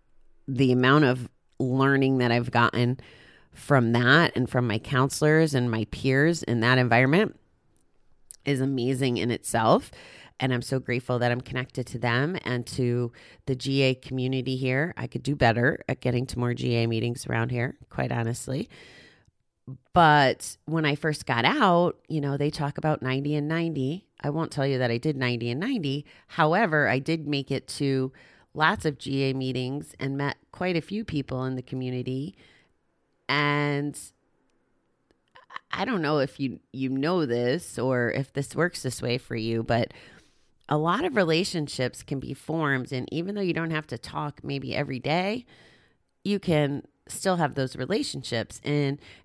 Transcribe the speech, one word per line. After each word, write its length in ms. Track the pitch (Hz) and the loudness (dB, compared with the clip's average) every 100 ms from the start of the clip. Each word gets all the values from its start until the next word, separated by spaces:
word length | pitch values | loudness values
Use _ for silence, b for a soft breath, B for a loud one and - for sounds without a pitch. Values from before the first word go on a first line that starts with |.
| _ _ - _ - | _ _ -20 _ -6
the 240 | 131 135 | 2 4
amount 340 | 127 127 143 143 | 6 6 6 6
of 240 | 127 123 _ _ - | 2 -4 _ _ -4
learning 600 | 131 131 135 139 135 135 | 0 2 4 4 4 2
that 120 | 123 | 2
I've 200 | 117 120 | 0 0
gotten 480 | 120 117 - 120 127 B B B B B | 2 2 4 0 0 B B B B B
from 400 | - - 139 117 | -10 2 4 4
that 380 | 120 120 147 170 - | 4 6 6 6 2
and 140 | 123 | 0
from 180 | 127 120 | 0 0
my 100 | 107 | -2
counselors 760 | - 135 135 - 151 156 160 | 0 0 2 2 4 4 4
and 180 | 139 123 | 2 0
my 140 | 113 107 | 0 -4
peers 580 | - 135 131 156 170 | -4 0 4 2 2
in 160 | - 117 | 0 2
that 180 | 113 127 | 4 4
environment 600 | 123 117 131 160 214 - _ _ _ _ _ _ _ _ - - - | 6 4 6 4 2 -2 _ _ _ _ _ _ _ _ -20 -10 -4
is 160 | 139 | -2
amazing 560 | 135 135 120 131 135 120 | 0 -2 -2 0 0 0
in 140 | 110 | 0
itself. 600 | 113 - 113 110 185 - - B B B B | -2 -2 2 4 4 2 -14 B B B B
And 140 | 131 | -2
I'm 80 | 123 | 0
so 180 | 123 135 | -2 -4
grateful 400 | 127 120 - 123 | -2 -4 -2 0
that 120 | 123 | 0
I'm 100 | 120 | 0
connected 460 | - 127 127 - 123 | -4 -8 -6 -6 -8
to 120 | 117 | -4
them 380 | 120 120 147 185 - | 0 0 0 -2 -4
and 200 | 123 120 | -4 -4
to 440 | - 123 120 120 - B B - | -2 0 0 -2 -6 B B -6
the 80 | 131 | -4
G 260 | 135 139 | 0 2
A 140 | 135 127 | 2 2
community 600 | - 131 127 131 127 131 | -4 -4 -2 -2 -2 -2
here. 380 | 131 131 160 - | 0 0 -2 -4
I 120 | 117 | -8
could 160 | - | -6
do 120 | 127 143 | -4 2
better 480 | 123 110 123 - - | 4 4 2 0 -4
at 100 | 131 | -4
getting 260 | 127 123 127 | -2 -2 -2
to 120 | 120 | -4
more 140 | 123 | -4
G 220 | 120 127 117 | -2 -2 0
A 120 | 117 | 0
meetings 380 | 113 120 120 - | 0 -2 -4 -4
around 260 | 117 117 | -2 -2
here, 240 | 123 123 - - | -2 -4 -6 -12
quite 220 | - 131 | -6 -4
honestly. 580 | 120 113 123 - 135 226 B B B B B B _ _ _ - 131 _ | -2 -2 -4 -6 -6 -8 B B B B B B _ _ _ -20 -20 _
But 640 | 180 160 147 135 - - - | 6 8 8 6 2 -6 -12
when 220 | - 160 156 | -6 0 0
I 100 | 147 | 0
first 300 | 160 151 - | -2 -4 -2
got 180 | 120 | 2
out, 540 | 123 269 214 175 175 - - | 2 4 4 4 2 -2 -6
you 140 | 160 | -4
know, 160 | 143 143 | -2 0
they 120 | 147 | -2
talk 280 | - 143 - | -2 -6 -2
about 240 | 151 156 | -2 -2
ninety 340 | 131 131 143 151 | -2 -2 -2 -2
and 140 | 147 | -2
ninety. 560 | 165 165 147 131 175 - _ | -2 -2 -2 -4 -4 -10 _
I 80 | 143 | -4
won't 220 | 147 156 | -4 -4
tell 140 | - 139 | -2 0
you 120 | 131 | 2
that 140 | 127 | 0
I 60 | 117 | 0
did 200 | 156 139 | -2 -2
ninety 320 | 123 120 120 | -2 -2 -2
and 100 | 120 | -4
ninety. 460 | 208 254 147 139 - b b | -2 -2 -2 -4 -8 b b
However, 600 | - 156 180 220 151 131 | 0 2 4 2 2 2
I 120 | 127 | 0
did 280 | 135 165 147 | 0 -4 -2
make 240 | 143 135 | -4 -2
it 160 | 135 - | -6 -6
to 440 | - 143 135 131 - b b b | -4 0 0 -2 -8 b b b
lots 320 | - 156 208 160 | 0 0 2 -2
of 120 | 139 | -6
G 260 | 139 135 | -4 -2
A 100 | 135 | 0
meetings 600 | 135 131 127 127 143 151 - | -2 -4 -4 -4 -6 -10 -8
and 180 | 135 139 | -6 -4
met 200 | 143 - _ | -4 -6 _
quite 260 | - 185 175 | -6 -2 -2
a 40 | |
few 220 | - 202 | -4 -8
people 400 | 226 151 131 131 131 | -6 -6 -4 -4 -4
in 100 | 131 | -6
the 60 | |
community. 760 | 123 131 127 127 123 127 156 - b b b _ _ _ _ _ - | -8 -8 -6 -6 -6 -6 -8 -12 b b b _ _ _ _ _ -4
And 720 | 139 147 147 147 143 147 147 - _ _ _ _ _ _ _ _ _ _ _ _ - - - _ | 0 2 2 0 0 -4 -8 -14 _ _ _ _ _ _ _ _ _ _ _ _ -20 -18 -18 _
I 140 | - | -4
don't 180 | 190 208 | -2 0
know 180 | 151 151 | 2 2
if 200 | 135 - | 2 -2
you, 200 | 135 95 _ | -6 -6 _
you 180 | 131 131 | -6 -4
know 360 | 135 147 180 147 | 0 0 2 0
this 520 | 117 120 151 170 - | 0 0 0 -4 -4
or 340 | 127 123 120 | 0 2 0
if 200 | - 139 | 0 -4
this 240 | - 139 143 | -6 -6 -2
works 280 | 175 - | -2 -2
this 180 | 131 - | -8 -4
way 160 | 123 120 | -2 -4
for 180 | - 120 | -4 -6
you, 280 | 110 113 | -2 -2
but 300 | 117 117 117 - B B B B B B - | 0 0 0 -6 B B B B B B -2
a 80 | 151 | 0
lot 260 | 160 196 | 2 0
of 140 | 339 247 | 0 2
relationships 840 | 175 160 196 180 143 - 123 - | 2 2 0 -2 -4 -4 -4 -6
can 180 | - 139 | -10 -8
be 120 | 127 | -8
formed. 600 | 131 - 160 151 135 123 | -10 -6 -2 0 -2 -2
And 180 | 131 - | -6 -6
even 240 | 147 175 208 | -6 -6 -4
though 60 | |
you 120 | 190 | -4
don't 180 | 165 165 | -2 -4
have 160 | 156 151 | -4 -6
to 100 | 117 | -10
talk 480 | - 151 151 - - | -10 -8 -8 -8 -8
maybe 280 | 139 131 | -8 -6
every 260 | - 143 131 | -4 -4 -6
day, 460 | - 165 190 233 - b b b b b _ _ | -2 -2 -2 -6 -10 b b b b b _ _
you 160 | 190 202 | -4 -2
can 440 | - 156 147 143 - _ - | 2 2 2 -2 -10 _ -14
still 260 | - 196 180 | -6 -2 0
have 200 | 151 135 | 0 -2
those 200 | 131 - | -4 -4
relationships. 840 | 131 208 294 147 127 117 - - | -4 -4 -4 -8 -6 -6 -6 -8
And 360 | - 147 143 143 B B | -2 0 0 -2 B B